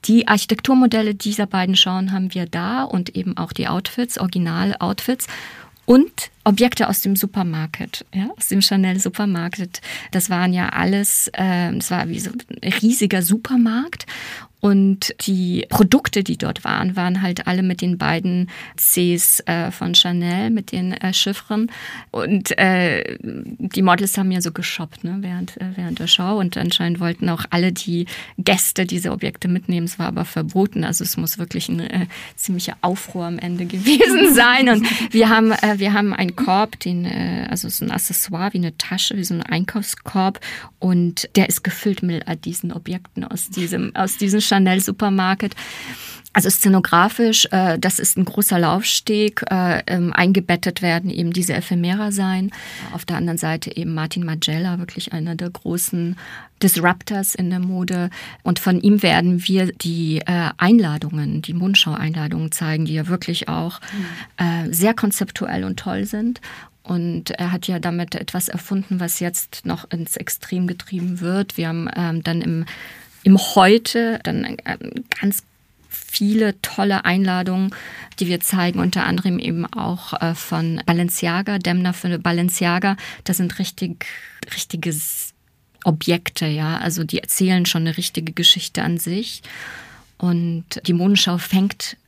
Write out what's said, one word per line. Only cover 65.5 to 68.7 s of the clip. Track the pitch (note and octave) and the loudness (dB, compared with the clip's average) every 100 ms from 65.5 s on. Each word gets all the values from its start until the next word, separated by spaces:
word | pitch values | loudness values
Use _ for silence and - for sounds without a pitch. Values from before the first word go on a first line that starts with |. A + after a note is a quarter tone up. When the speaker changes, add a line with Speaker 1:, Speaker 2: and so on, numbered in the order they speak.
| - | -4
Speaker 1:
und | - F#3 | -4 -6
toll | F#3+ F#3+ G3+ | -6 -4 -4
sind. | G#3+ A#3 B3 - - - _ | -2 -4 -4 -12 -18 -20 _
Und | - F3 E3+ E3+ E3 | -4 -2 -2 -4 -6
er | - F3 | -4 -2
hat | F3+ F#3 | -2 -2
ja | F3+ | -2
damit | F3 E3+ E3+ | -2 -4 -4
etwas | - - F3+ - | -6 -6 -6 -4
erfunden, | F3 - | -6 -4